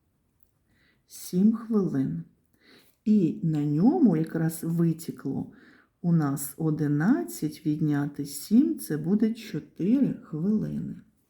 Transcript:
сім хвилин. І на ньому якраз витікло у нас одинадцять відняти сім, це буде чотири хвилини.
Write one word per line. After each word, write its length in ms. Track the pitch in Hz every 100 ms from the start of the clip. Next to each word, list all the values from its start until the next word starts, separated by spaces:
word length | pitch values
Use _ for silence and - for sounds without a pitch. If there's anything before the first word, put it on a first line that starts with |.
| _ _ _ _ _ _ _ _ _ _ _
сім 460 | - - 180 208
хвилин. 720 | 220 226 220 175 139 135 165 - _ _ _ _ - _ _ -
І 340 | 214 160 -
на 220 | 165 156 147
ньому 520 | 147 214 359 247 156
якраз 460 | 160 165 160 -
витікло 880 | 165 170 170 165 - - 135 135 - - - _ _ _
у 100 | 175
нас 420 | 170 147 143 - -
одинадцять 1080 | 160 151 147 147 175 311 339 - 147 - 151
відняти 600 | 151 156 143 143 - 143
сім, 540 | - - 220 330 311
це 180 | - 151
буде 360 | 156 208 220
чотири 800 | 226 - 156 - - 170 269 202
хвилини. 880 | - - 151 185 214 160 73 69 - - _